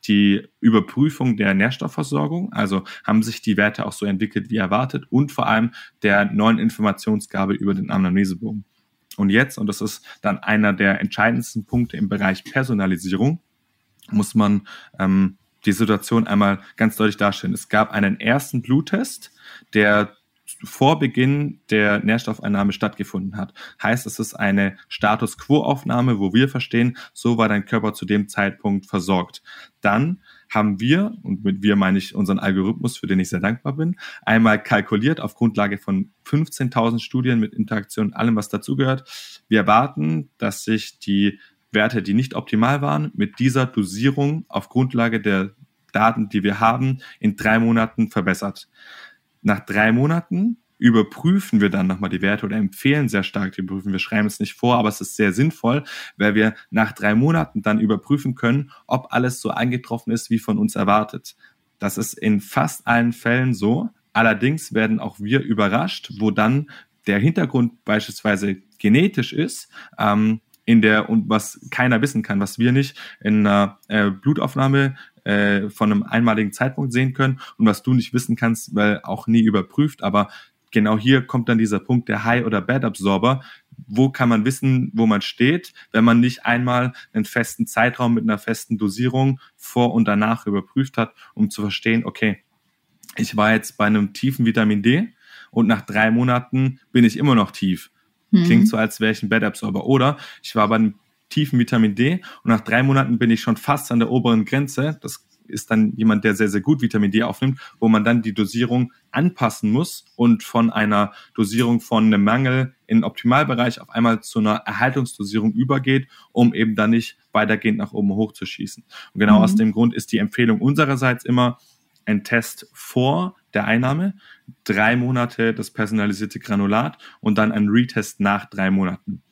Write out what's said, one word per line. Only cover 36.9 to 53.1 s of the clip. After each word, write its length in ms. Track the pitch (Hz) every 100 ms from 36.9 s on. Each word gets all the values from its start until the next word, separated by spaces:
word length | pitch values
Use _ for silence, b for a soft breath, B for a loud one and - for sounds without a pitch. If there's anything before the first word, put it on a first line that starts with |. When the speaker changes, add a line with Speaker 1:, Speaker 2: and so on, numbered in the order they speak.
| 117
Speaker 1:
Studien 360 | - 127 127 120
mit 140 | 107
Interaktion 540 | - 104 107 101 - 104
und 60 |
allem, 220 | - 113 107
was 140 | 101
dazugehört. 920 | 104 - 135 135 131 - - - - _
Wir 120 | 107
erwarten, 720 | 101 107 135 143 156 160 139 _
dass 240 | 110 98
sich 340 | - 110 - _
die 420 | - 98 101 - B B _
Werte, 300 | 104 107 113
die 140 | 98 101
nicht 180 | 131
optimal 480 | - - 107 117 143
waren, 300 | 143 151 151
mit 240 | - 101 -
dieser 300 | 127 127 127
Dosierung 800 | 113 98 98 131 139 143 156 -
auf 180 | 98 -
Grundlage 520 | 123 131 123 117 110
der 300 | 104 98 98 _ - _ _
Daten, 340 | 98 110 117 104
die 140 | 107
wir 180 | 101 98
haben, 420 | 113 120 131 131 B B
in 160 | 110 101
drei 240 | 110 113
Monaten 500 | 113 117 113 - 110
verbessert. 580 | - 92 92 101 - - B B B B B _ _
Nach 200 | 104 101
drei 320 | - 101 110
Monaten 640 | 117 143 170 - 180 214 233 _ _
überprüfen 840 | 120 113 104 - 165 196 - 110
wir 80 | 101
dann 180 | 95 92
nochmal 220 | 92 95
die 120 | 90
Werte 240 | 98 104 101
oder 120 | 107
empfehlen 500 | 98 - 135 147
sehr 160 | 135